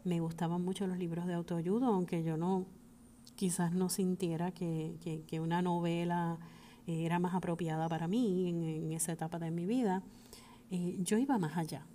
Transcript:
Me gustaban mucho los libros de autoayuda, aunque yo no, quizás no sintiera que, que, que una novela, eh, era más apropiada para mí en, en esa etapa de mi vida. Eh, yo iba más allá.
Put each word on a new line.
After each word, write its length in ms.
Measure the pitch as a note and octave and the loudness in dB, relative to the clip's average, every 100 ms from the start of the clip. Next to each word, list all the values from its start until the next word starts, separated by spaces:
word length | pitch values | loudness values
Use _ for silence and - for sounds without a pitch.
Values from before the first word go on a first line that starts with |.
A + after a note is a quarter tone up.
Me 160 | F#3 E3+ | 0 0
gustaban 420 | E3 E3 E3 F3 | 0 0 0 2
mucho 260 | F3+ F#3+ G3 | 0 0 -2
los 100 | F3+ | -2
libros 280 | F3 E3 F3 | -2 -2 -2
de 100 | F3 | -2
autoayuda, 520 | E3+ E3+ E3 G#3 B3+ | -2 -2 2 2 4
aunque 340 | G3 F3 F3 | 4 2 0
yo 140 | E3 D#3+ | 0 0
no, 300 | E3+ F#3+ F3+ - - - - - - - | 2 2 0 -10 -20 -20 -20 -20 -20 -2
quizás 340 | F#3+ F3 F3 | -2 2 2
no 160 | F3+ F#3 | 2 2
sintiera 640 | - F#3 F3+ F3 D#3+ F3 | 2 2 2 0 0 -2
que, 460 | F#3 F3 D#3+ D#3 D#3+ | -2 -2 -2 -2 -6
que, 220 | - D#3 | -6 -6
que 180 | D#3 D#3+ | -4 -4
una 220 | E3 F3 | 0 2
novela, 760 | F3+ F3 E3+ E3+ E3+ F3 E3+ E3+ - - - - - | 2 2 2 0 0 0 0 -2 -8 -18 -20 -18 -6
eh, 200 | E3 E3 | -2 2
era 120 | F3 | 2
más 160 | F3+ | 2
apropiada 540 | F#3 F3 E3 E3 D#3+ D#3+ | 0 0 -2 0 0 0
para 220 | D#3+ E3 | 0 0
mí 400 | G#3 A#3+ F#3 F3+ | 2 2 2 2
en, 140 | E3+ E3 | 0 0
en 260 | D#3+ D#3+ | -2 -2
esa 220 | D#3+ - | -2 -2
etapa 260 | E3 D#3+ E3+ | -2 -4 -4
de 120 | E3 | -4
mi 140 | E3 F3 | -2 0
vida. 380 | B3 A#3 F#3 - - - - - - - | 2 2 2 -2 -18 -20 -20 -20 -20 -6
Eh, 280 | F#3 F3 F#3+ | -2 -2 -2
yo 180 | F3 G#3+ | 0 2
iba 200 | C4+ B3+ | 4 2
más 180 | E3 D#3+ | 2 -2
allá. 320 | D#3 D3 - | -4 -6 -12